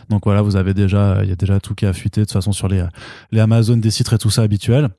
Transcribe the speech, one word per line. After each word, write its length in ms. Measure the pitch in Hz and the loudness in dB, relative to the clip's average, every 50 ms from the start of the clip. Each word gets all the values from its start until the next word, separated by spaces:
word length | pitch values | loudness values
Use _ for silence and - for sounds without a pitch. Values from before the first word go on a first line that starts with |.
| - _ | -6 _
Donc 160 | 208 202 - | -2 0 0
voilà, 180 | 107 101 104 104 | 2 2 2 2
vous 120 | 104 98 98 | 2 2 0
avez 180 | 92 92 98 | 0 0 0
déjà, 480 | 95 101 95 92 101 101 101 95 101 98 | 0 2 2 2 2 2 2 2 0 0
il 60 | 95 | -2
y 40 | 92 | -2
a 20 | |
déjà 240 | 85 - 92 98 98 | -2 -2 0 0 0
tout 140 | - - 104 | -2 -4 -6
qui 120 | - - | -2 -2
est 40 | 101 | -2
affûté, 320 | 92 - - 104 - - | -2 -2 -4 -4 -2 -2
de 40 | 107 | -2
toute 80 | - - | 0 -2
façon, 180 | 101 92 107 | -4 -2 -2
sur 160 | 98 - - 95 | -4 -2 -2 -2
les, 180 | 98 95 87 85 - - - - - - - _ | -2 0 -2 -4 -6 -12 -20 -20 -20 -20 -14 _
les 80 | - 110 | 0 2
Amazon 360 | 110 110 113 117 113 104 123 117 | 2 4 4 2 2 2 2 2
des 120 | 110 113 | 2 0
titres 240 | 104 - 127 - - | 0 -2 -2 0 0
et 60 | 107 | 0
tout 100 | - 110 | 0 0
ça 140 | 101 - 113 | 0 2 2
habituel. 460 | 107 101 98 - - 113 139 151 120 95 | 0 0 -2 0 0 0 2 0 -2 -4